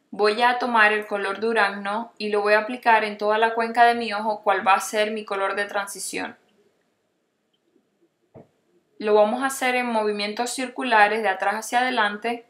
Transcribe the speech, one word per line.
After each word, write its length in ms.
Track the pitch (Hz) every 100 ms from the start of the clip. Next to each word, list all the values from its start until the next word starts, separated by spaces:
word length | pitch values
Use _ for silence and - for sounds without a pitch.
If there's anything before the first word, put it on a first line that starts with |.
| _
Voy 320 | 196 208 208
a 160 | 240 247
tomar 340 | 254 233 214
el 140 | 214 208
color 340 | 202 196 196
Durazno 720 | 226 226 202 202 202 214 233 -
y 100 | 208
lo 140 | 208
voy 100 | 208
a 80 | 214
aplicar 420 | 214 247 247 220
en 140 | 214 208
toda 220 | 208 214
la 160 | 226
cuenca 300 | 233 226 233
de 100 | 233
mi 180 | 233 226
ojo, 300 | 202 220 214
cual 240 | 214 196 190
va 80 |
a 60 | 202
ser 300 | - 220 214
mi 140 | 220
color 300 | 208 196 196
de 100 | 202
transición. 720 | 202 208 196 190 - 180 180 - _ _ _ _ _ _ _ _ _ _ _ _ _ _ _ _ _ _ _ - - _ _ _ _ -
Lo 160 | 214
vamos 280 | 208 208 240
a 40 | 269
hacer 280 | 262 254
en 120 | 247 247
movimientos 640 | 220 214 208 208 214 240
circulares 720 | - 247 - 254 220 208 214
de 60 | 208
atrás 260 | 190 196
hacia 260 | 214 220 240
adelante. 680 | 254 247 208 208 233 247 -